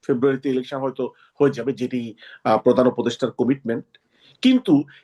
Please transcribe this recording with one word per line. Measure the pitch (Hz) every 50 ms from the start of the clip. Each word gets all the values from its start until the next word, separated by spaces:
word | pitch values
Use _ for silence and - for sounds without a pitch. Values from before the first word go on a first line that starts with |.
| _
ফেব্রুয়ারিতে | - 143 123 120 139 135 131 139 143
ইলেকশন | 131 127 123 - 143 135
হয়তো | 135 135 131 - 127 117 _ _ _ _ _ _
হয়ে | 143 143 143 123
যাবে, | 113 131 135
যেটি, | 131 123 123 127 123 117 113 110 _ - - - - _
আহ, | 120 110 110
প্রধান | - 131 120 - 127 123
উপদেষ্টার | 123 - 120 120 120 - - 117
কমিটমেন্ট, | 107 - 117 117 139 139 _ 113 117 117 - _ _ _ _ _ _ _ _ _ _ _ -
কিন্তু | 254 262 254 - - 160 139 151 - - -